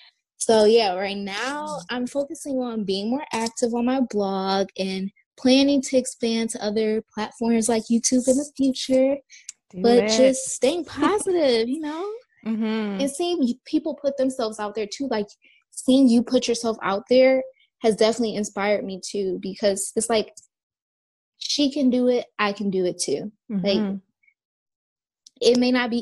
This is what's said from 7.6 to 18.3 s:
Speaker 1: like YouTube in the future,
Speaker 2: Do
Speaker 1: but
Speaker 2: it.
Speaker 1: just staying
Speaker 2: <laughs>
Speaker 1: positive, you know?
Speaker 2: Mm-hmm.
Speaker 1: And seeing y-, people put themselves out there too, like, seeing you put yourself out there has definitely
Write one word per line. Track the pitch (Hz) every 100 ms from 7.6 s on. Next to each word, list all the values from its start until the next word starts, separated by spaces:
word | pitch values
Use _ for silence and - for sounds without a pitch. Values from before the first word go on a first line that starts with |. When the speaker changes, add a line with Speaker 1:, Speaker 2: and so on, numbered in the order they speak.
| 220
Speaker 1:
like | 226
YouTube | - 233 - 254 247
in | 262
the | 294 -
future, | 269 254 - 262 262 277 - - - - _
Speaker 2:
Do | 185
Speaker 1:
but | 226 240
Speaker 2:
it. | 214 220
Speaker 1:
just | 262 262 -
staying | - 254 339
Speaker 2:
<laughs> | - -
Speaker 1:
positive, | 294 415 403 359 285 233 233
you | 302
know? | 302 311 403 453 _ _ 220
Speaker 2:
Mm-hmm. | 220 220 220 214 196
Speaker 1:
And | -
seeing | - 349 339
y-, | 247 247 -
people | 311 330 277
put | 277 277
themselves | 262 254 220 220
out | 208 214
there | 208
too, | - 269
like, | 220 202 _ _ _ _
seeing | - - 262 269
you | 233
put | 240 254 247
yourself | 233 233 214
out | 180 196 -
there | 254 262 262 262 - _ _
has | 233 208
definitely | 220 233 226